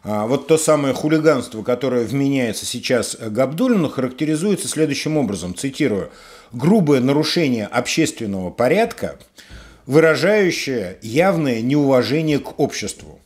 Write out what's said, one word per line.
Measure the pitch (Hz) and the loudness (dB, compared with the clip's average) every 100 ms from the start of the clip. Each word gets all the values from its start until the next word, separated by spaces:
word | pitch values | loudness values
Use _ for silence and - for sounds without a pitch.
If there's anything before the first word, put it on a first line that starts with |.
А, | 101 104 110 | -4 -4 0
вот | 135 - | -2 2
то | 160 | 2
самое | - 151 139 | 4 2 2
хулиганство, | 123 151 156 156 139 - 110 | -2 0 4 4 2 -2 -6
которое | 104 123 135 123 113 | -2 -2 0 0 0
вменяется | 139 139 139 117 95 - | 0 0 0 -2 -4 -8
сейчас | 123 - 123 101 - | -8 -2 0 -2 -8
Габдуллину, | 113 107 131 160 254 220 143 | -6 -2 -2 0 0 2 0
характеризуется | - 123 123 151 156 202 190 131 | -2 -6 -4 -2 0 0 -2 -2
следующим | 147 156 131 156 156 | -2 0 0 0 0
образом, | 113 98 87 | 0 -4 -6
цитирую: | 90 135 135 143 101 78 - - - - | -6 -6 -2 0 0 -4 -14 -20 -20 -16
«Грубое | 120 147 220 151 135 | -2 4 4 4 4
нарушение | 127 143 151 175 151 120 101 | 4 2 2 0 0 0 -2
общественного | 120 120 - 151 - 110 98 90 | -4 -2 0 0 -2 -6 -4 -6
порядка, | - 123 185 226 - 90 71 - - - - - - - | 0 2 2 0 -4 -10 -10 -20 -20 -20 -20 -20 -20 2
выражающее | 143 160 147 175 214 185 - 139 123 90 95 | 4 6 4 2 2 2 0 -4 -4 -6 -10
явное | 110 123 185 170 143 113 | -2 2 2 2 0 0
неуважение | 120 147 139 131 107 151 156 143 | 0 2 4 2 2 -2 0 -2
к | - - | -4 -2
обществу». | 143 - 104 - 78 - | -2 -2 -10 -10 -20 -20